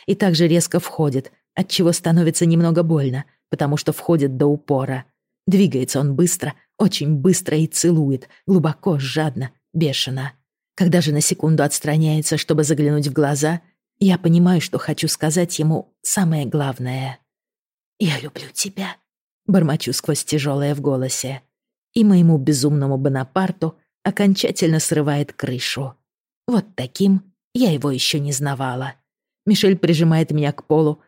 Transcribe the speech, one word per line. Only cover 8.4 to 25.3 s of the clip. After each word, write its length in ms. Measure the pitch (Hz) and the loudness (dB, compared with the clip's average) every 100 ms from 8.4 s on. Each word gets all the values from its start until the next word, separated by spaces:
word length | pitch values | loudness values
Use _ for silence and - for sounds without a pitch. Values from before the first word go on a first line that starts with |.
| - | 0
глубоко, 520 | 139 156 151 196 147 | 2 2 -2 -2 -2
жадно, 540 | 135 156 156 127 127 - _ | -2 -4 -4 -4 -10 -12 _
бешено. 600 | 165 156 135 - 131 135 - _ _ _ | -2 -2 -2 -6 -6 -10 -14 _ _ _
Когда 260 | - 175 175 | -2 2 2
же 120 | 151 | 2
на 80 | 147 | 0
секунду 420 | - 185 160 156 | 0 0 0 2
отстраняется, 760 | 143 - 156 156 156 156 151 151 | 2 -2 -2 0 2 0 -2 -4
чтобы 280 | - 147 | 0 0
заглянуть 440 | 147 151 147 147 143 | 0 0 0 0 -2
в 40 | |
глаза — 500 | 135 143 147 151 170 - _ _ _ | 0 0 0 -2 -2 -8 _ _ _
я 200 | 196 180 | 2 2
понимаю, 420 | 170 170 175 180 | 2 4 4 2
что 180 | - - | 0 -6
хочу 300 | - 151 160 | -6 -4 -4
сказать 500 | - 156 160 175 - | -2 -2 0 -2 -2
ему 360 | 156 160 - _ | -2 -2 -6 _
самое 420 | - - 175 160 | -6 -2 0 0
главное. 760 | 131 156 139 127 127 131 131 131 _ _ _ _ _ _ _ _ | -2 -4 -4 -6 -8 -8 -10 -12 _ _ _ _ _ _ _ _
«Я 200 | 185 135 | -2 -2
люблю 240 | 143 - 143 | -8 -16 -14
тебя», 440 | - 196 190 185 - _ _ _ _ - | -8 -8 -8 -12 -12 _ _ _ _ 0
бормочу 460 | 190 160 151 - | 2 2 0 -4
сквозь 320 | - - 147 | -6 -4 -4
тяжелое 500 | - 151 143 139 143 | -2 -4 -2 -2 -2
в 60 | 143 | -2
голосе. 640 | 143 131 131 - 127 135 _ _ _ _ _ | -2 -2 -4 -6 -8 -12 _ _ _ _ _
И 100 | - | 2
моему 320 | 214 185 165 160 | 4 6 6 4
безумному 640 | 135 147 143 147 139 135 | 2 0 0 0 0 -2
Бонапарту 800 | 139 135 131 185 185 175 160 - _ _ | -2 -2 -4 -2 -4 -4 -6 -8 _ _
окончательно 800 | - 190 202 196 - - 170 160 | -6 0 2 2 -2 0 0 0
срывает 520 | - 156 147 143 143 | 0 -2 0 -2 -4